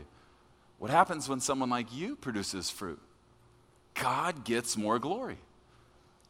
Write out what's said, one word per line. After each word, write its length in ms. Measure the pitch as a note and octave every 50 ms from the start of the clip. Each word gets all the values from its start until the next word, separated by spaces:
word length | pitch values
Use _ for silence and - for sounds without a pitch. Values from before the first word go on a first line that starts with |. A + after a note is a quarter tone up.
| D2+ - - - - - - - - - - - - - - -
What 100 | - A2
happens 380 | C#3 E3+ F#3+ F#3 F3 D#3 B2+ C3+
when 140 | C3+ B2+
someone 280 | A#2 - C#3 C3+ C3 B2
like 220 | B2 A#2+ A#2 G#2+
you 240 | A#2+ C3+ F3 A#3 D4
produces 540 | - - C3+ A2+ G2+ F#2+ - - F#2+ E2 -
fruit? 320 | - - G#2 F2 D2+ - - - - - - - - - - - - - - - _ - - _ -
God 520 | - - C3 B2+ C#3 D#3 F3 F3 D3 G#2+
gets 320 | A2+ A#2 A#2+ A#2+ - - A2
more 220 | G#2 G#2 A2+ A#2+
glory. 400 | B2+ D3 F#3+ A#3+ C4+ G3 G2 - - - - - - - - - - - - - - - - - -